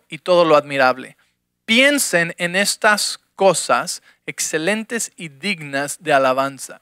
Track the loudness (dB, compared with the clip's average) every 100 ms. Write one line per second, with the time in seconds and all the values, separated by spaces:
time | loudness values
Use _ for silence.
0 | _ -10 0 2 6 4 4 2 2 0
1 | -8 _ _ _ _ _ 0 4 4 2
2 | 0 -2 -2 -4 -4 -2 -2 0 2 2
3 | -2 -8 _ 0 2 2 0 -2 -2 -10
4 | -14 _ -16 -8 -6 -4 -2 -4 -6 -8
5 | -8 -12 -16 -10 -8 -8 -6 -6 -6 -8
6 | 0 2 4 0 -2 -6 -16 -18